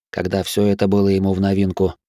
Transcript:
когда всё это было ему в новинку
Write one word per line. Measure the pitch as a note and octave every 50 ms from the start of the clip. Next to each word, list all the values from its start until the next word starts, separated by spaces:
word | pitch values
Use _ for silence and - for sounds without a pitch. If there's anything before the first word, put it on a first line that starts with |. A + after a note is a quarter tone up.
| _ -
когда | - F#2+ F2+ F2+ F#2+ F#2+ F2+
всё | - - G#2 G#2
это | G2+ G2+ G2+ G2+ F#2+
было | G2+ G2+ G2 G2
ему | G2 F#2+ F#2+ G2 F#2+
в | F#2
новинку | G2 G2 G2 G2 G2 F#2+ F2+ - F#2+ F#2 - _ _